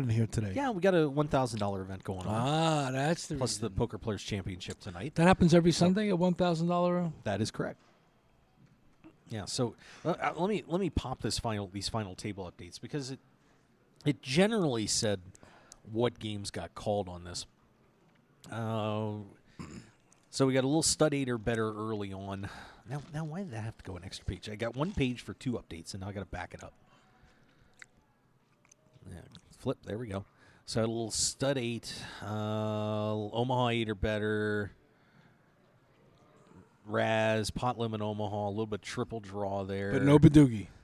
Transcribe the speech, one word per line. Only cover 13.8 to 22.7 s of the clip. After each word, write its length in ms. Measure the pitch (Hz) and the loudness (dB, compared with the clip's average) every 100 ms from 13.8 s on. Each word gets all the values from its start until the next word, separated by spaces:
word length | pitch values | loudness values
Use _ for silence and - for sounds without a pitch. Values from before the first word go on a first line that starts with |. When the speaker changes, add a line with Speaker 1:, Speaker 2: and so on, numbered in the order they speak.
| _ _ 143 | _ _ -2
Speaker 2:
it 160 | 139 | -2
generally 640 | 131 139 202 226 156 117 104 | 0 4 4 4 2 2 0
said 320 | - 113 98 92 - - - - - - | 0 0 0 -4 -20 -20 -20 -20 -20 -8
what 260 | 110 120 - | 0 0 -2
games 320 | 107 104 101 | -8 -8 -8
got 240 | - 85 - | -8 -10 -8
called 340 | - 104 92 | -2 -2 -2
on 160 | 87 87 | -8 -12
this. 200 | 85 - _ _ _ _ _ _ _ _ _ - | -12 -12 _ _ _ _ _ _ _ _ _ -12
Uh, 640 | 110 110 110 107 107 107 107 101 - - - 78 - - - _ _ _ | -6 -4 -2 -2 -2 -2 -6 -10 -18 -20 -18 -16 -16 -18 -20 _ _ _
so 160 | - 135 | 0 2
we 60 | |
got 100 | 131 | 4
a 40 | 131 | 2
little 140 | 160 | 2
stud 320 | - - 156 | 2 4 2
eight 140 | 143 127 | 2 0
or 80 | 120 | -2
better 320 | 104 113 110 | 0 0 0
early 400 | 107 110 107 101 | -2 -4 -4 -6
on. 360 | 95 98 98 95 - - | -8 -8 -8 -8 -12 -18